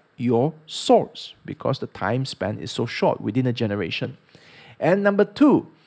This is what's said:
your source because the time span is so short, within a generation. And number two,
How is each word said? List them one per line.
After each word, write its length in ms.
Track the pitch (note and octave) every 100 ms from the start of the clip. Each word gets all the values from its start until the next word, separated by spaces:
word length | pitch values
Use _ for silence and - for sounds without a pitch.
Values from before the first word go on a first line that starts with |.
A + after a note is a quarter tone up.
| _ -
your 380 | A#2+ A#2 D3 D#3 -
source 680 | - - A#3 - - - - -
because 340 | - A#2+ C3
the 80 | -
time 380 | - F#2+ B2 C3+
span 320 | - G2 G#2+
is 140 | -
so 140 | - A#2+
short, 340 | - F3+ -
within 260 | A2 A2+ B2+
a 60 |
generation. 640 | A#2+ A2 G2+ E2 - - - _ - - - - -
And 240 | D3 G3+
number 220 | G3+ G3+ G3+
two, 420 | - - E3 - _